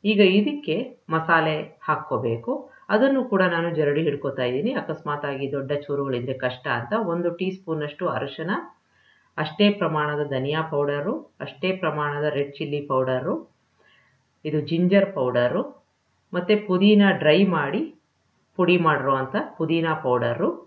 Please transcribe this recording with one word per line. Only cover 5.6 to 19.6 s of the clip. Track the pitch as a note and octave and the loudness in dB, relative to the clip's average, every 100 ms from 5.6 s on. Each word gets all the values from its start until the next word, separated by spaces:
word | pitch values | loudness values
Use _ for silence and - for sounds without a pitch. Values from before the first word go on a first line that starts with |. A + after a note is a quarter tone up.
| C3+ C#3+ C#3+ | -4 -6 -4
ಚೂರುಗಳಿದ್ರೆ | C#3+ C#3 B2 B2+ C3 B2+ | -4 -2 -4 -4 -4 -4
ಕಷ್ಟ | A#2+ D3 A#2+ | -6 -6 -6
ಅಂತ. | B2 A3 G3 | -2 -4 -2
ಒಂದು | E3+ F3 E3+ | -2 -4 -2
ಟೀ | F#3 F#3 | -6 -6
ಸ್ಪೂನಷ್ಟು | - D#3+ D3 - F3 C#3 | -6 -6 -6 -4 -4 -4
ಅರಿಶಿನ, | C#3+ - D#3+ B3+ F4 _ _ _ _ _ _ - | -6 -8 -6 -6 -8 _ _ _ _ _ _ -6
ಅಷ್ಟೇ | D3+ - G#3 G3+ | -6 2 2 4
ಪ್ರಮಾಣದ | E3 D3+ D3+ D3 C#3+ | -2 0 -2 -2 -2
ಧನಿಯಾ | C3 C3+ D#3 D#3 | -2 -2 -2 -2
ಪೌಡರು, | D3 C#3+ C#3+ E3+ D#4 - _ | -2 0 -2 -4 -6 -10 _
ಅಷ್ಟೇ | C#3+ - F#3 F#3 | -14 -6 -4 -2
ಪ್ರಮಾಣದ | E3 D3+ D3 D3 D3+ C#3 | -2 -2 -4 -2 -2 -2
ರೆಡ್ | C#3+ - | -4 -6
ಚಿಲ್ಲಿ | D3+ D3 C#3+ | -6 -6 -2
ಪೌಡರು, | C3+ C3 B2+ C#3+ D#4+ - _ _ _ _ _ _ _ _ _ D#3 | 0 0 0 -2 -6 -8 _ _ _ _ _ _ _ _ _ -4
ಇದು | D3+ D3 | -4 -2
ಜಿಂಜರ್ | E3 F3+ G3 G3 D#3+ | 0 4 4 4 0
ಪೌಡರು, | B2+ A#2+ B2 E3 C4+ - _ _ _ _ _ | 0 2 2 0 -4 -10 _ _ _ _ _
ಮತ್ತು | F3+ F3+ G#3 G#3 | -6 0 0 2
ಪುದೀನ | F#3 G3+ G#3 G3+ F3+ | 4 6 8 6 4
ಡ್ರೈ | D3+ E3 G3 | 4 6 4
ಮಾಡಿ | E3 C#3 G#3 D#4+ - _ _ _ _ _ - | 2 -2 -2 -6 -10 _ _ _ _ _ 0
ಪುಡಿ | F3 F3+ E3 | 4 4 4
ಮಾಡಿರುವಂಥ | C#3+ C3 C3+ C3 G#3 D#4 | 2 0 0 0 -4 -6
ಪುದೀನ | - | -6